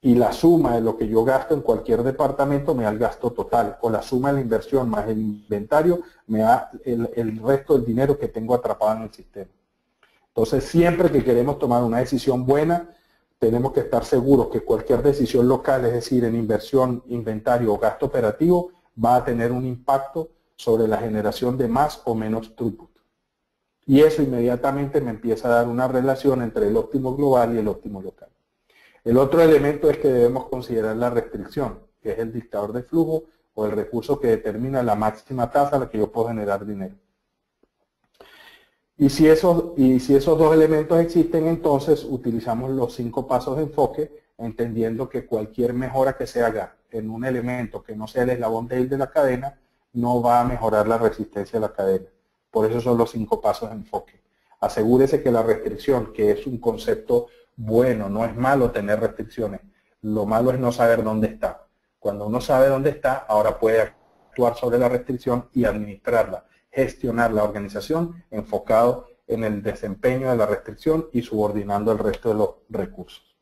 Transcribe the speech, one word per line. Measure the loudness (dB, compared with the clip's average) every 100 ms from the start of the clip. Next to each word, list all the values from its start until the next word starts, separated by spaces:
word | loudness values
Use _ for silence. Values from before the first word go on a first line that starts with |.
Y | 4
la | 4 4
suma | 4 4 6 4 2
de |
lo | 0 -2
que | 0
yo | 2
gasto | 4 2 0
en | -2
cualquier | 0 -2 0 0
departamento | 0 0 -2 0 0 0 -2
me | -2
da | -2
el | -2
gasto | -4 -2 -6
total, | -4 -2 0 0 -2
o | -2
la | -2
suma | -2 -2 0
de | -2
la |
inversión | 0 -2 0 -2 0
más | -2 -2
el | -4
inventario | -4 -8 -6 -6 0 2 2 0 -4 _ -4
me | 0
da | 4 2 0 -12
el, | -6 -4 -4
el | -4 -6 -4
resto | 0 0 2
del | 0
dinero | 2 0 0 0
que | -4
tengo | -8 -2
atrapado | -2 -2 -2 0 -2
en |
el | -8
sistema. | -16 -20 -18 -18 _ _ _ _ _ _ _ _
Entonces, | -4 0 0
siempre | 0 2 2 2 2
que | 2
queremos | 2 2 0 -2
tomar | 0 0
una | 0 -2
decisión | -2 -2 -2 -2 2
buena, | 2 2 -2 -4 _ _ _ _ _
tenemos | 0 2 0
que | -2
estar | -2 -4
seguros | 0 0 4 4 4
que | -4
cualquier | -2 -2 0 2
decisión | 2 0 0 2 2
local, | 2 0 0
es | 0
decir, | -2 -2 0
en | 0 -2
inversión, | -2 -2 0 2 2 -2 -6
inventario | -8 -6 -4 0 0 2
o | 2
gasto | 0 -2 -4
operativo, | 0 -2 0 2 2 0 _ _ -2
va | 2 2
a |
tener | 2 -2 -2
un | -2 -4
impacto | -6 -2 -2 -2 -10 -10 _ _ _
sobre | 0 2 2
la | 0
generación | -2 -2 -4 -2 -4 -2
de | 0
más | 0 0 -2 -6
o |
menos | -4 -2 -4 -6 -6
throughput. | -6 -6 -20 _ _ _ _ _ _ _ _ _ 4
Y | 6
eso | 6 6
inmediatamente | 0 2 0 0 -2 -2 -2 -2
me | -2
empieza | -6 -4 -2 2
a |
dar | 2 2
una | 0 0
relación | 0 0 2 2 0
entre | -2 -2 0
el | 0
óptimo | 0 -4 -4 0
global | 2 4 2
y | 0
el | -2
óptimo | -4 -10 -12
local. | -14 _ -20 _ _ _ _ _ _ _
El | 2 4
otro | 4 6
elemento | 8 6 4 2 0
es | 2
que | 2
debemos | 4 4 2 -6
considerar | -10 -4 -2 -2 -2
la | 0
restricción, | -2 -4 -10 -8 -6 -6 -8 _ _
que | -8
es | -6
el | -6
dictador | -8 -8 -6 -6
de | -6
flujo | -4 -2 0 -2 -6 _ _
o | -6
el | -4
recurso | -4 -4 -6 -4 -2
que | 0
determina | 0 -2 -6 -4 -2
la | 0
máxima | 0 0 -4 _ -6 -2
tasa | 0 2 0
a |
la | -2
que | -2
yo | -2
puedo | -2 -4
generar | -2 -4 -4 -6
dinero. | -10 -10 -14 _ _ _ _ _ _ _ _ _ _ _ _ -20 -20 -20 -20 _ _ _ _
Y | 2
si | 6 6
esos, | 6 6 2 0 2
y | 4 4
si | 4
esos | 4 4 4
dos | 6
elementos | 6 6 4 2 2
existen, | 2 2 2 2 0
entonces | 0 0 0 2 0
utilizamos | 0 -6 -4 -4 -4 -4 -4
los | -2 -4
cinco | -4 -6 -6 -2
pasos | -2 -2 -4
de |
enfoque, | -4 0 -2 -2 -8 -10 _ _
entendiendo | -12 -6 -4 -2 -2 -2 -6
que | -8
cualquier | -4 -6 -6 -4 -2
mejora | -2 -4 0 0 0
que | -6
se | 0
haga | 0 -2 -8 _ _
en | -10 -8
un | -6
elemento | -4 -4 -4 -6 -8 -10
que | -12 -12
no | -8
sea | -2
el | 0
eslabón | 0 -2 -4 -4
débil | -4 -2
de | -2
la | -2
cadena, | 0 0 0 -6 -14 _ _ _
no | -4 0 2
va | 4 4
a |
mejorar | 2 -2 0 2 2
la | 2
resistencia | 0 -2 -8 -8 -6 -4
de | -4
la |
cadena. | -2 -2 -2 -4 _ _ _ _
Por | 0 0
eso | 0
son | 0 2
los | 2
cinco | -2 -4 -2
pasos | 0 -2 -6
de | -12
enfoque. | -10 -10 -10 _ _ _ _ _
Asegúrese | -4 0 2 4 4 2
que | 0
la | 0
restricción, | 2 0 -2 -6 -2 -2 -2
que | 0 0
es | 0 -4
un | -4
concepto | -4 -4 -4 -4 0 -2 -2 _ _ -14
bueno, | 0 2 4 0 -4
no | -4
es | -4 -2
malo | 2 2 2
tener | 0 -2 0
restricciones, | -2 -4 -12 -6 -6 -8 -16 _ _ _
lo | -6 -4 0
malo | 2 2
es | 0
no | -2
saber | 2 2 2
dónde | 0 -2 -2
está. | -2 -8 -8 _ _ _ _
Cuando | -6 -6 -4
uno | -4
sabe | 0 4 4
dónde | 4 0
está, | 0 -2
ahora | -2 0 2 2 2
puede | 2 2
actuar | 0 _ _ _ _ 0 0 0
sobre | -2 2
la | 2
restricción | 0 -4 -6 -2 -4 -4
y | -2
administrarla, | -2 -2 -8 -8 -2 0 0 -4 _ _ _
gestionar | -4 -4 -2 -6 0 0
la | 2
organización | -2 -4 -10 -10 -4 -4 -4 -8 _
enfocado | -12 -6 -8 2 4 4 0 -8 _ -8
en | -4
el | -4 -4
desempeño | -6 -8 -10 -2 -2 0 -2
de | 0
la | 0
restricción | -2 -6 -6 -2 -2 -2
y | -6
subordinando | -4 -2 -2 -2 -4 -2 0
el | 0
resto | -2 -2 -2
de |
los | 0 -2 -4 _
recursos. | -8 -8 -10 -18 -20 _ _